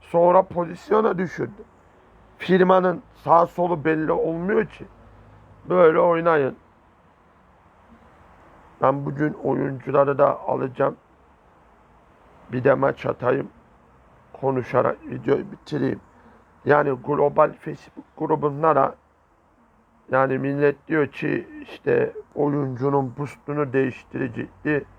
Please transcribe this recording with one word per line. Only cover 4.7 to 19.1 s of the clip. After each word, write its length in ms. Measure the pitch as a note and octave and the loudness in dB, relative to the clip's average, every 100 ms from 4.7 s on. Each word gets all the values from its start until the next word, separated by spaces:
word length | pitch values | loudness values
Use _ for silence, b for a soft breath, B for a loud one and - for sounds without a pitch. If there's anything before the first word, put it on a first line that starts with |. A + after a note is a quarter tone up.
| - - - - - - - - - - | -10 -20 -20 -20 -20 -20 -20 -20 -20 -2
Böyle 300 | F3+ E3 D#3+ | 4 6 6
oynayın. 560 | F3 E3 E3+ D#3 C3+ - _ _ _ _ _ _ _ _ _ _ _ _ _ - - _ - - - - - - | 2 2 2 2 0 -6 _ _ _ _ _ _ _ _ _ _ _ _ _ -20 -20 _ -20 -20 -20 -20 -20 0
Ben 240 | C3 C#3 C#3+ | 0 0 -6
bugün 280 | C#3 D3+ | -4 -4
oyuncuları 840 | - - C#3 C#3+ C3+ C#3 C#3+ C#3 C#3 | -4 -4 -2 -2 -6 -2 2 2 2
da 220 | C#3 C3+ | 2 0
alacağım. 560 | - C3 C3 B2 C#3 - _ _ _ _ _ _ _ _ _ _ _ _ _ - - | -4 -4 -4 -2 -2 -2 _ _ _ _ _ _ _ _ _ _ _ _ _ -20 -8
Bir 120 | B2+ | 0
de 100 | B2+ | 2
maç 320 | C3 C3+ B2 B2+ | 4 2 0 -6
atayım. 440 | - B2 C#3 - - _ _ _ _ _ _ _ - | -2 0 -2 -4 -16 _ _ _ _ _ _ _ -6
Konuşarak 600 | C3+ C3 A#2 B2+ B2 - D#4 | -2 -2 0 0 0 -4 -10
videoyu 460 | B2+ C3+ C#3 - | -8 -2 -2 -2
bitireyim. 500 | - - D3 C3+ - _ b b b _ _ B2+ | -16 -8 -4 -4 -4 _ b b b _ _ 2
Yani 260 | D3 C#3+ | 4 4
global 600 | B2+ C3+ D3 C#3+ C#3+ D3+ | -4 -4 0 0 2 2
Facebook 520 | - - C#3+ - - - - | 0 -14 -14 -18 -20 -20 -10
grubunda 580 | D#3 D3+ D3 C#3+ D#3+ C#3+ | -4 -2 -2 0 2 2
da, 200 | C#3 - _ | 0 -4 _